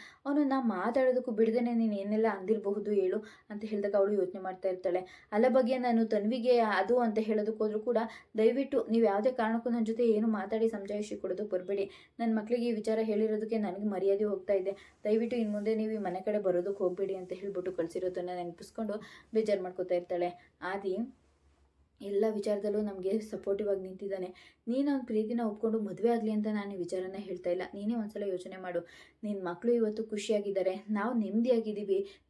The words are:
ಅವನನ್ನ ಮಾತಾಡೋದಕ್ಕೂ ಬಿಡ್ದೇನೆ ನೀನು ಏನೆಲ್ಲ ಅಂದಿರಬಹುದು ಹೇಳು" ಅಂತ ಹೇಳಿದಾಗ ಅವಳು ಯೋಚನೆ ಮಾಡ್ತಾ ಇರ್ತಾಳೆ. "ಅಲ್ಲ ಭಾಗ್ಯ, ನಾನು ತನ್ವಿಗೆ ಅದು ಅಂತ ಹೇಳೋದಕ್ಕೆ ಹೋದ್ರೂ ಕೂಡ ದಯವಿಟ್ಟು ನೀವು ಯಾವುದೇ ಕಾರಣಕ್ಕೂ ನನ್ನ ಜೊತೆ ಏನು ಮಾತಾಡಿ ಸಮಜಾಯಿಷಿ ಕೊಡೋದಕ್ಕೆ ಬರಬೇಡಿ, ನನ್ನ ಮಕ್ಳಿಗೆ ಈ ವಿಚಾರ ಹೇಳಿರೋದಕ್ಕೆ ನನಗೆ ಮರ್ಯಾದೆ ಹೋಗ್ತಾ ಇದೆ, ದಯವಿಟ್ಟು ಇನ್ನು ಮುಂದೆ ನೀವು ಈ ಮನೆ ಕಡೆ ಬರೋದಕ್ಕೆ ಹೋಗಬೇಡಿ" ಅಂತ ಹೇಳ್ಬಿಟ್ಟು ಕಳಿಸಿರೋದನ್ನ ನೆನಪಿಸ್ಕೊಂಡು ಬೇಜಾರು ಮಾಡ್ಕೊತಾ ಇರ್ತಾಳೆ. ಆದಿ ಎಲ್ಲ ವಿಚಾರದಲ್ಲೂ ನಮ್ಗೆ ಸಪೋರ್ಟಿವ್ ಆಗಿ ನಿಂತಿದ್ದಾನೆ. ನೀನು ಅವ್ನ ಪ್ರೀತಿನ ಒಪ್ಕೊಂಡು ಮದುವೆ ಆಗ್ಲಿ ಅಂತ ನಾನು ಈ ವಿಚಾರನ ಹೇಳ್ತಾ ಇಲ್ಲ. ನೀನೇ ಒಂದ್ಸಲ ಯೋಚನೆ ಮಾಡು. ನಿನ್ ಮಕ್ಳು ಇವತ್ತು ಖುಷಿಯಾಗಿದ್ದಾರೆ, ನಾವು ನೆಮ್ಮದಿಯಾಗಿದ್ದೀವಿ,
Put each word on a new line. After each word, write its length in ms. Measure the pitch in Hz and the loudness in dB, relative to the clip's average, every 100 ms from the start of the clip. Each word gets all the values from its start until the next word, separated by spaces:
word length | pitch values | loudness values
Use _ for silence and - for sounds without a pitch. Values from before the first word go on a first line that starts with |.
| - - | -14 -8
ಅವನನ್ನ 380 | 285 285 277 269 | 0 2 2 2
ಮಾತಾಡೋದಕ್ಕೂ 640 | 240 180 202 262 262 247 254 | 2 0 0 4 4 2 0
ಬಿಡ್ದೇನೆ 420 | 214 226 233 240 | 2 4 4 2
ನೀನು 200 | 233 226 | 2 0
ಏನೆಲ್ಲ 320 | 202 202 214 220 | 0 0 2 2
ಅಂದಿರಬಹುದು 600 | 196 190 220 202 208 202 | 0 0 0 0 -2 0
ಹೇಳು" 260 | 202 185 214 - - - | 2 2 0 -4 -14 -14
ಅಂತ 120 | 208 | -10
ಹೇಳಿದಾಗ 300 | 220 208 202 | -6 -2 2
ಅವಳು 180 | 202 196 | 4 4
ಯೋಚನೆ 280 | 202 180 190 | 2 0 -4
ಮಾಡ್ತಾ 280 | 185 185 190 | -8 -4 -4
ಇರ್ತಾಳೆ. 340 | 180 185 180 180 - - | -2 0 -2 -4 -14 -4
"ಅಲ್ಲ 140 | 208 247 | 2 6
ಭಾಗ್ಯ, 300 | 262 240 254 | 6 4 2
ನಾನು 260 | 247 226 220 | 4 4 4
ತನ್ವಿಗೆ 540 | 214 208 247 240 240 220 | 2 2 2 4 4 4
ಅದು 280 | 190 196 247 | 2 4 4
ಅಂತ 200 | 233 214 | 4 2
ಹೇಳೋದಕ್ಕೆ 400 | 214 220 208 220 | 2 0 0 0
ಹೋದ್ರೂ 220 | 214 214 | 0 0
ಕೂಡ 180 | 226 220 233 - - 214 | 0 0 0 -6 -6 4
ದಯವಿಟ್ಟು 480 | 220 247 269 269 - | 4 4 2 0 2
ನೀವು 180 | 226 214 | 4 4
ಯಾವುದೇ 260 | 196 247 | 4 2
ಕಾರಣಕ್ಕೂ 380 | 247 220 226 247 | 2 0 0 0
ನನ್ನ 140 | 233 | 0
ಜೊತೆ 220 | 220 226 233 | 0 2 4
ಏನು 220 | 208 226 | 4 2
ಮಾತಾಡಿ 400 | 208 202 220 226 | 0 -2 0 0
ಸಮಜಾಯಿಷಿ 480 | 208 202 208 208 208 | -2 -6 -6 -6 -6
ಕೊಡೋದಕ್ಕೆ 340 | 190 185 208 | -4 -4 -4
ಬರಬೇಡಿ, 360 | 185 180 202 196 - - - | -4 -2 -4 -4 -8 -18 -4
ನನ್ನ 120 | 233 220 | 0 0
ಮಕ್ಳಿಗೆ 320 | 214 240 240 | 0 0 0
ಈ 40 | |
ವಿಚಾರ 260 | 220 220 220 | 0 0 0
ಹೇಳಿರೋದಕ್ಕೆ 560 | 220 208 220 214 220 226 | 2 2 2 0 -2 -2
ನನಗೆ 300 | 202 190 214 | -2 -2 -2
ಮರ್ಯಾದೆ 360 | 185 196 196 | 0 2 2
ಹೋಗ್ತಾ 280 | 208 196 196 | 2 -2 0
ಇದೆ, 220 | 196 185 - - _ | 0 0 -6 -12 _
ದಯವಿಟ್ಟು 320 | 208 220 233 247 | 0 2 2 0
ಇನ್ನು 160 | 214 | -2
ಮುಂದೆ 220 | 208 208 | -2 0
ನೀವು 180 | 220 214 | 0 0
ಈ 40 | 220 | -2
ಮನೆ 240 | 185 180 | -4 -4
ಕಡೆ 200 | 214 208 | -2 0
ಬರೋದಕ್ಕೆ 420 | 190 175 190 196 | 2 2 0 0
ಹೋಗಬೇಡಿ" 340 | 185 180 190 185 | -2 0 -4 -4
ಅಂತ 160 | 180 | -8
ಹೇಳ್ಬಿಟ್ಟು 400 | 185 196 180 180 | -8 -6 -6 -4
ಕಳಿಸಿರೋದನ್ನ 580 | - 165 185 180 180 175 180 | -4 -4 -4 -4 -4 -4 -6
ನೆನಪಿಸ್ಕೊಂಡು 600 | 175 170 196 - 214 214 - - - | -8 -10 -12 -6 -6 -6 -10 -20 -4
ಬೇಜಾರು 280 | 220 214 196 | 0 2 0
ಮಾಡ್ಕೊತಾ 320 | 185 185 180 | -2 -6 0
ಇರ್ತಾಳೆ. 360 | 180 175 175 175 175 - _ | 0 0 -2 -2 -4 -16 _
ಆದಿ 320 | 180 196 196 190 247 - _ _ _ _ _ _ _ _ | -6 -4 -2 -4 -4 -10 _ _ _ _ _ _ _ _
ಎಲ್ಲ 240 | 202 202 220 | -4 2 2
ವಿಚಾರದಲ್ಲೂ 500 | 208 208 202 208 208 | 2 0 0 0 0
ನಮ್ಗೆ 300 | 208 190 185 220 | -2 -4 -2 -2
ಸಪೋರ್ಟಿವ್ 460 | 214 - 196 196 208 | -2 -4 -2 0 0
ಆಗಿ 140 | 190 | -2
ನಿಂತಿದ್ದಾನೆ. 460 | 185 190 196 190 180 - - _ 226 | -4 -8 -6 -6 -8 -12 -20 _ -2
ನೀನು 220 | 254 285 | 0 2
ಅವ್ನ 160 | 277 240 | 0 0
ಪ್ರೀತಿನ 340 | 214 220 240 | 0 0 0
ಒಪ್ಕೊಂಡು 340 | 220 208 226 220 | -2 0 0 0
ಮದುವೆ 300 | 202 180 233 | -2 0 2
ಆಗ್ಲಿ 220 | 233 214 | 2 0
ಅಂತ 160 | 214 214 | 0 0
ನಾನು 220 | 214 202 | -2 -4
ಈ 60 | 190 | -6
ವಿಚಾರನ 400 | 175 185 185 196 | -4 -4 -6 -8
ಹೇಳ್ತಾ 320 | 196 180 180 | -8 -6 -2
ಇಲ್ಲ. 140 | 180 - | -2 -4
ನೀನೇ 220 | 202 208 | -6 -2
ಒಂದ್ಸಲ 300 | 240 208 214 202 | -2 -4 -4 -4
ಯೋಚನೆ 300 | 180 180 185 | -4 -6 -10
ಮಾಡು. 240 | 180 175 170 - - _ | -6 -6 -6 -12 -20 _
ನಿನ್ 180 | 214 202 | -6 -4
ಮಕ್ಳು 280 | 175 170 233 | -4 -2 2
ಇವತ್ತು 300 | 240 214 214 | 2 2 -2
ಖುಷಿಯಾಗಿದ್ದಾರೆ, 680 | 220 208 202 208 202 190 185 196 208 | -6 -4 0 0 0 0 0 -2 -2
ನಾವು 220 | 208 220 240 | -2 0 0
ನೆಮ್ಮದಿಯಾಗಿದ್ದೀವಿ, 800 | 196 214 240 233 214 202 196 196 - - | 0 2 2 2 0 -4 0 0 -2 -10